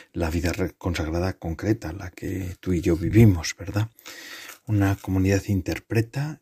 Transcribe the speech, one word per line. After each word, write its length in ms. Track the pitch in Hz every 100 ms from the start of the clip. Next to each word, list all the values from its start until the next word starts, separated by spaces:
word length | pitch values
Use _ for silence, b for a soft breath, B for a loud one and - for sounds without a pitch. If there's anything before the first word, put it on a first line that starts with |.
| B
la 160 | 85 82
vida 240 | 85 87
re-, 180 | 87 90
consagrada 600 | - 92 85 78 85 92
concreta, 580 | - 85 80 101 113 80
la 200 | 92 87
que 440 | - 85 92 90 -
tú 100 | 92
y 80 | 87
yo 160 | 87 82
vivimos, 600 | 85 101 113 82 - -
¿verdad? 300 | 95 104 110 _ B B B B B B -
Una 280 | 104 98 95
comunidad 480 | - 95 95 98 -
interpreta 880 | 95 87 82 - 110 113 139 151 147